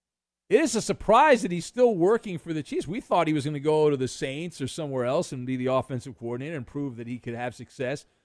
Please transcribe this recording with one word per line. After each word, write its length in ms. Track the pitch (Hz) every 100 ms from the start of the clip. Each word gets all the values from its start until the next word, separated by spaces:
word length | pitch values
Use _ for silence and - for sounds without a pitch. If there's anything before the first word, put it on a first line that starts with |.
| _ _ _ _ -
It 120 | 226
is 140 | 311 226
a 60 |
surprise 600 | - 185 - 220 311 240
that 80 | 226
he's 160 | 175 -
still 260 | 240 247
working 460 | 190 180 226 220 170
for 140 | 175
the 100 | 156
Chiefs. 240 | - 330 135
We 140 | 214
thought 260 | - 185 160
he 60 |
was 120 | 151 139
gonna 140 | 147
go 320 | 147 156 151
to 60 | 139
the 100 | 127
Saints 520 | - 139 139 175 -
or 60 | 131
somewhere 380 | - 147 131 123
else 260 | 151 -
and 140 | 131 123
be 120 | 127
the 100 | 127
offensive 500 | 131 - 127 135 110
coordinator 400 | 117 120 143 160
and 80 | 123
prove 300 | 143 143 117
that 100 | 117
he 140 | 123
could 160 | 127 117
have 180 | 123
success 540 | 120 120 - 123 143 - _